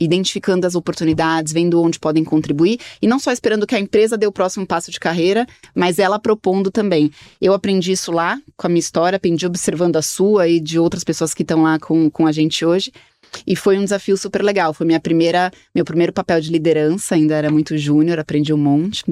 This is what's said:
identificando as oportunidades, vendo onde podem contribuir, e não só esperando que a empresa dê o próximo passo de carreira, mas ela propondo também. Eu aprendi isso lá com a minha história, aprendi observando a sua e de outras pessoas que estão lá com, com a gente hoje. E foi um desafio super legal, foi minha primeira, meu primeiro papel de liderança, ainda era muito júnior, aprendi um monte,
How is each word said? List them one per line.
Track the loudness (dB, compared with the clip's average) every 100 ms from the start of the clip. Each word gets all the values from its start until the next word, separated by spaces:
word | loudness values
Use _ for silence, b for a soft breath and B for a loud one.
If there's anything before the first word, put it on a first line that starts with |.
identificando | 0 0 -2 -4 -2 0 0
as |
oportunidades, | -2 -6 -4 -2 0 0 -2 -2
vendo | 0 2 2
onde | 2 0
podem | -2 0
contribuir, | 0 -2 0 0 2 0 B B
e | 0
não | 0
só | -2
esperando | -2 0 0 0
que | -2
a |
empresa | 0 2 2 2
dê | -2
o |
próximo | 0 -2 -2 -4
passo | -4 -4
de | -6
carreira, | -4 0 2 0 -2 B B
mas | -2 0 2
ela | 2 0
propondo | 0 0 0 0 0
também. | -2 0 2 2 B B B
Eu | 0
aprendi | 2 2 0 0
isso | -4 -2
lá | -2 -2 -4 -10 -8
com | -2
a |
minha | 0
história, | 0 0 0 0
aprendi | -2 -2 -2
observando | -4 -4 -2 0
a | 0
sua | -2 0 2 4 2
e | 0
de | 0 0
outras | 0 -2
pessoas | -6 -4 -4
que | -4
estão | -2 2
lá | 2 0
com, | 0 2 2
com | 2 0
a |
gente | 2 -2 0
hoje. | 0 0 -2 B B B B B -4
E | -2
foi | 0 0
um |
desafio | 0 -4 -2 -2
super | -2 -2
legal, | 0 0 -2
foi | 0 0
minha | 0
primeira, | 0 0 2 0 -2 b b
meu | -4 -2
primeiro | 0 0
papel | -2 0 -2
de | 0
liderança, | 0 2 2 2 -2 0
ainda | 2 2
era | 2 2
muito | 0 0 -2
júnior, | 2 2 2 0
aprendi | -2 -2 0
um | 0
monte, | 2 2 0 -6 -8